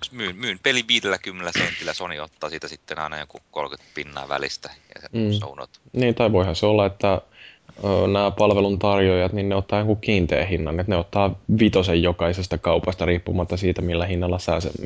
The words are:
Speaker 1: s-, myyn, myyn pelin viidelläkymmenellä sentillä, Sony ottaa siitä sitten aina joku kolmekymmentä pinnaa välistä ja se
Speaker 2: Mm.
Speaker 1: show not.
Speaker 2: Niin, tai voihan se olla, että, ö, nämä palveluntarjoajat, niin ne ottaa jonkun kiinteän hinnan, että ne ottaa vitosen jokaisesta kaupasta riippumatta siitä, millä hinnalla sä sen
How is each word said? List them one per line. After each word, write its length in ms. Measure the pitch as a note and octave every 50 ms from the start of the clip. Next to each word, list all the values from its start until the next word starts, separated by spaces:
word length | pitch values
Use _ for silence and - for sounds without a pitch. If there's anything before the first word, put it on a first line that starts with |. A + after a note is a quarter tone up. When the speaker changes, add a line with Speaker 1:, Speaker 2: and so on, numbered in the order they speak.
| -
Speaker 1:
s-, 80 | - B2+
myyn, 240 | A#2+ G#2+ F2+ F2+
myyn 220 | G2 B2 A#2 F#2 F#2 -
pelin 260 | C3+ B2+ B2 A2+ A2+
viidelläkymmenellä 640 | A#2 A2+ G#2 G2+ F#2 F2+ - G2+ F#2 F#2 F2+ E2+ E2
sentillä, 400 | - F2+ E2+ E2+ - F2 E2 D#2
Sony 260 | - F2+ F2 D#2+ D2
ottaa 320 | D#2 D#2+ _ - D#2 D2+
siitä 180 | D#2+ D#2+ D#2 D2+
sitten 300 | D#2 - _ - D#2 D#2
aina 200 | D#2 D2+ D#2 D2+
joku 200 | D2 - - - _ _
kolmekymmentä 420 | - D2+ D2 C2+ C#2+ - - - -
pinnaa 340 | D2 C#2+ D2 C#2+ C#2 C#2 C#2
välistä 420 | C#2+ C2+ C#2 C2+ - - - C#2+ - - _ - -
ja 60 | -
se 80 | - - -
Speaker 2:
Mm. 200 | A#2 A2 G#2 G#2
Speaker 1:
show 260 | G#2 E2+ C#2 C2+ C#2
not. 120 | C2 - _ - _ - -
Speaker 2:
Niin, 220 | B2+ B2 A#2+ A2+
tai 180 | B2+ A#2+ G#2+ A2
voihan 240 | F2+ F#2 F#2+ E2
se 100 | - G#2
olla, 200 | G#2 A2 G#2 G2+
että, 340 | F#2+ G2 - - G2 F#2+ - - _ _ - - - - _ _ - - - G2+
ö, 220 | G2+ F#2+ F2+ F#2+ G2 G2
nämä 180 | G2+ G2+ G2
palveluntarjoajat, 1040 | G2 G#2 G#2+ G#2 G2+ G2 G2+ G2+ G2+ F#2+ G#2 G2+ G2+ G2 F#2+ F#2+ F#2 F2+ F2+ F#2 G#2+
niin 160 | G2+ G2 G2
ne 60 | G2
ottaa 240 | G2 - - G#2 G#2
jonkun 220 | G#2+ A2 G#2 G#2+
kiinteän 480 | - - G#2+ F#2+ E2+ D2+ D#2 C2+ E2 F#2+
hinnan, 320 | F2+ D2+ D#2+ D2+ D#2+ F2
että 120 | F#2+ G#2+ G#2+
ne 40 |
ottaa 380 | A#2 - - - G2+ G2 G2 - - - - A2 A2
vitosen 440 | A2+ G2+ - G2 F#2 F#2+ E2+ E2+ E2+
jokaisesta 560 | F2 F2 - E2+ E2+ F2 F2+ F2+ - E2 D#2
kaupasta 480 | - F2 E2 E2+ - F#2 F2+ - E2+
riippumatta 500 | E2+ F2 F2 - F2+ F#2 F#2 E2+ - -
siitä, 260 | F2+ G2+ F2+ E2+ - F2+
millä 240 | F2 E2+ E2+ F2
hinnalla 320 | F#2+ F#2 F2 F2+ F2+ F2+ F#2
sä 220 | - F2 E2 E2+
sen 120 | D2+ C#2+ - - -